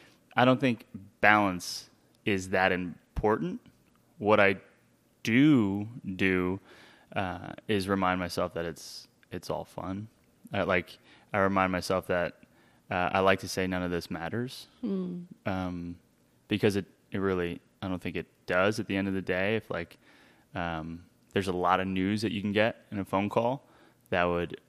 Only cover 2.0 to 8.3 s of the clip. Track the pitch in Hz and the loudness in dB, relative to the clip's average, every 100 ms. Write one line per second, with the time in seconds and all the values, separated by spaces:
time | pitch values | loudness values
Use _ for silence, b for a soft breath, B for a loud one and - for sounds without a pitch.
2 | _ _ - 98 92 95 92 90 90 - | _ _ -2 -2 0 2 4 2 -2 -10
3 | _ - 107 110 175 214 - _ _ _ | _ -2 2 2 -2 -8 -12 _ _ _
4 | _ - 101 104 98 95 - _ _ _ | _ -4 2 6 6 2 -6 _ _ _
5 | _ _ - 113 147 139 101 98 107 120 | _ _ 0 4 6 6 4 0 -6 -10
6 | 101 92 98 92 90 98 B B B B | -10 0 2 2 0 -2 B B B B
7 | B - 95 90 101 - - 104 95 98 | B -6 -6 -6 -10 -12 -2 -2 0 0
8 | 92 92 87 | 2 0 -2